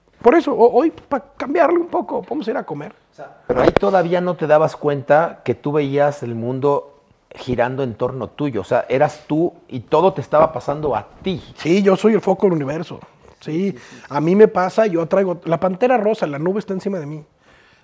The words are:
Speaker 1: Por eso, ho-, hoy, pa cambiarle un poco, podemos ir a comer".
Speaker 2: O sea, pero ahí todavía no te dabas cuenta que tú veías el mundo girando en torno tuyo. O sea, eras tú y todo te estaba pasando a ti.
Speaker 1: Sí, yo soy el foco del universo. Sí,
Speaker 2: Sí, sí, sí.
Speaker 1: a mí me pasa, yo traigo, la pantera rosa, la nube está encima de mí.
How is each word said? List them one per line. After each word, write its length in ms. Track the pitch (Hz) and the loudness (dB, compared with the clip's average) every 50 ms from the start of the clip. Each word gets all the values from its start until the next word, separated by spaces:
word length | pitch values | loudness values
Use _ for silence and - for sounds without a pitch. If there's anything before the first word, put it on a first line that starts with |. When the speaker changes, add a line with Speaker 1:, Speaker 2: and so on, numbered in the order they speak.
| _ _ _ - | _ _ _ 0
Speaker 1:
Por 120 | - 226 294 | 4 4 6
eso, 180 | 339 262 285 | 6 4 2
ho-, 200 | 269 - 226 240 240 240 | 2 4 4 4 4 4
hoy, 120 | 311 320 | 2 2
pa 420 | - - - - 285 269 - - _ | -2 -6 -8 -6 -6 -6 -6 -10 _
cambiarle 420 | - 285 247 285 349 311 277 349 339 | -10 -6 -2 2 2 2 4 2 0
un 80 | 339 - | 0 -2
poco, 340 | - 359 233 - - - | -4 -6 -4 -4 -6 -8
podemos 240 | 185 - 240 311 - | -8 -8 -8 -8 -6
ir 100 | 226 196 | -6 -6
a 80 | 185 180 | -6 -6
comer". 300 | - 156 143 151 202 - _ _ _ | -8 -10 -12 -12 -14 -18 _ _ _
Speaker 2:
O 40 | _ | _
sea, 280 | - 143 - - _ _ | -20 -20 -20 -20 _ _
pero 160 | - 123 127 | -4 -2 0
ahí 80 | 135 165 | 2 4
todavía 500 | - - 202 202 190 185 175 170 180 180 | 4 4 4 4 4 2 2 2 0 0
no 160 | 180 180 175 | 0 -2 -2
te 100 | - 165 | -2 2
dabas 300 | 147 151 151 156 151 - | 4 4 6 4 2 -2
cuenta 640 | - - 147 143 139 131 - 143 151 165 156 - - - | -2 -2 -2 -2 0 2 2 4 4 2 0 -4 -6 -4
que 100 | - 117 | -4 -4
tú 180 | - - 147 | -4 -4 -2
veías 500 | 143 156 143 135 139 143 143 147 139 - | -2 0 0 0 0 2 2 0 0 -4
el 120 | 127 120 117 | -8 -8 -8
mundo 680 | 113 113 123 131 131 135 143 143 139 - - - _ _ _ _ _ _ - - | -6 -6 -6 -4 -2 0 0 0 0 -4 -8 -14 _ _ _ _ _ _ -20 -20
girando 480 | - - 127 123 113 117 123 131 131 | -12 -8 -4 -2 -2 -2 -2 -2 -4
en 120 | 139 123 107 | -6 -6 -4
torno 340 | - 127 123 127 135 110 95 | -4 -6 -6 -4 -6 -10 -10
tuyo. 320 | - - 147 143 123 104 | -8 -6 -6 -4 -4 -6
O 40 | 90 | -4
sea, 200 | - 135 120 - - | -2 -2 -2 0 0
eras 360 | 123 135 147 135 - - - | 0 0 0 0 -2 -6 -8
tú 280 | - 151 156 170 - - - _ - | -4 -2 -2 -2 -2 -4 -10 _ -14
y 120 | - 127 | -12 -12
todo 320 | - - - 156 175 190 | -4 0 2 4 4 2
te 80 | 185 151 | 2 -2
estaba 320 | 127 - - 147 165 160 | -4 0 2 2 2 2
pasando 420 | - 123 - - 143 151 156 147 117 | 0 -4 -6 -6 -6 -4 -4 -2 -2
a 140 | 104 104 - - - | -4 -6 -8 -14 -10
ti. 200 | - 190 180 131 - - - | -8 -6 -6 -8 -10 -14 -16
Speaker 1:
Sí, 260 | - - 156 175 202 | -6 -2 0 2 2
yo 140 | 196 196 190 | 4 4 4
soy 160 | 180 - 220 220 | 4 4 2 2
el 60 | 180 | 2
foco 260 | - 196 185 - 214 | 2 0 0 2 2
del 60 | 196 175 | 0 2
universo. 460 | 160 143 131 - 165 170 - - - - - _ _ _ - _ _ | 0 -2 -4 -6 -8 -8 -10 -14 -16 -18 -20 _ _ _ -20 _ _
Sí, 300 | - - 151 170 196 196 | -10 -8 -4 -4 -4 -4
Speaker 2:
Sí, 60 | 135 123 | -6 -8
sí, 180 | - - - | -14 -20 -20
sí. 60 | 123 - - | -20 -14 -8
Speaker 1:
a 100 | 139 143 | -4 -2
mí 160 | 151 165 185 | 0 2 6
me 120 | 208 220 - | 6 6 6
pasa, 360 | 214 185 185 185 - - 220 | 4 2 -2 0 2 0 0
yo 200 | 214 165 170 165 | 2 0 -2 -2
traigo, 340 | 156 190 196 202 185 175 - - | 0 0 0 0 0 -4 -6 -4
la 120 | 160 165 170 | -4 -2 -2
pantera 380 | 190 185 190 180 247 254 262 | -2 -2 -2 0 0 2 2
rosa, 300 | 233 202 214 220 - - | 2 0 0 -2 -2 -4
la 120 | 156 143 139 | -6 -4 -4
nube 200 | 156 180 196 214 | -4 -4 -4 -4
está 160 | 202 - 190 | -6 -6 -8
encima 240 | 190 - 202 202 180 | -8 -6 -6 -8 -8
de 80 | 147 | -8
mí. 180 | 143 156 151 147 _ _ _ _ _ _ _ _ _ _ _ | -10 -12 -14 -16 _ _ _ _ _ _ _ _ _ _ _